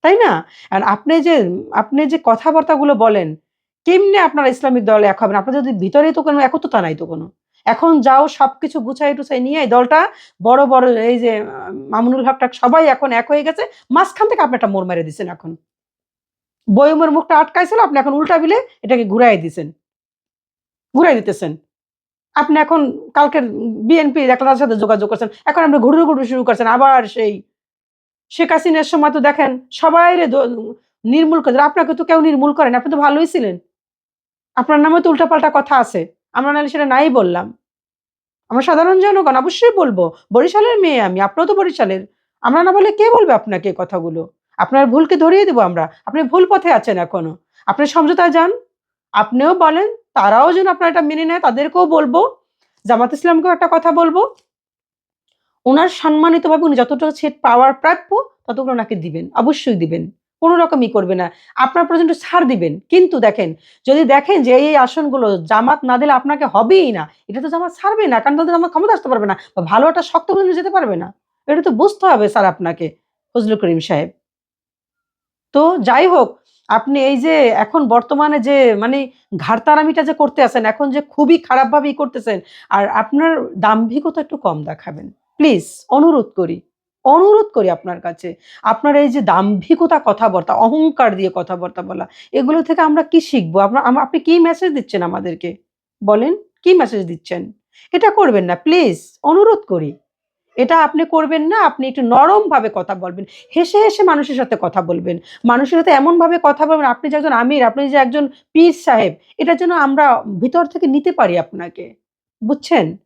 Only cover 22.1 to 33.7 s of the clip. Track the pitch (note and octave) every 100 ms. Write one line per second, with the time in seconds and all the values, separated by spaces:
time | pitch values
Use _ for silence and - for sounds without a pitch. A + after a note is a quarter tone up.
22.1 | _ _ - D4+ D#4 D4+ E4 C4+ - -
23.1 | C#4 D4 D4+ A#3+ G#3 A#3 G#3+ A3 E4 D4
24.1 | D4 C4 B3 C4 C4 C#4 A3 G#3+ G#3+ G#3
25.1 | A3 G#3+ - - D4+ D#4+ C#4+ A#3 D#4+ E4
26.1 | C#4 A#3+ B3+ A#3+ A3+ A3+ B3 C4+ C4 G#3+
27.1 | A#3 G#3+ G3 - _ _ _ _ _ _
28.1 | _ _ - E4 D#4+ E4 D#4+ D4+ D#4+ D4
29.1 | D4+ C#4 C#4+ C4+ C4 _ - D#4+ E4+ F4
30.1 | F4 D#4 C4+ B3 A#3+ A3+ A#3+ _ _ A3
31.1 | C#4+ D#4+ E4 C#4+ B3 D4 D4 D#4 D4+ E4+
32.1 | E4 D#4 C#4+ D4 D4 C4+ B3 B3 C#4+ C#4+
33.1 | D4 E4 F4 A3 F3+ _